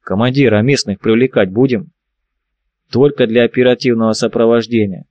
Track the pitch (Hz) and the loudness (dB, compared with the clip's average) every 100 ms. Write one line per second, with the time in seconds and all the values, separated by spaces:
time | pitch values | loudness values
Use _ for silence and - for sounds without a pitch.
0 | - 95 120 135 131 107 117 139 - 98 | -6 -2 -2 2 2 2 2 -2 -2 -6
1 | 113 110 127 - 98 98 135 117 - _ | -2 0 0 0 -2 0 0 -2 -6 _
2 | _ _ _ _ _ _ _ _ _ 113 | _ _ _ _ _ _ _ _ _ 0
3 | 143 143 120 113 117 - 123 123 127 113 | 0 0 -2 0 0 2 0 0 0 0
4 | 113 110 117 113 113 117 113 117 104 92 | 0 0 -4 0 2 2 0 -2 -2 -6
5 | - | -16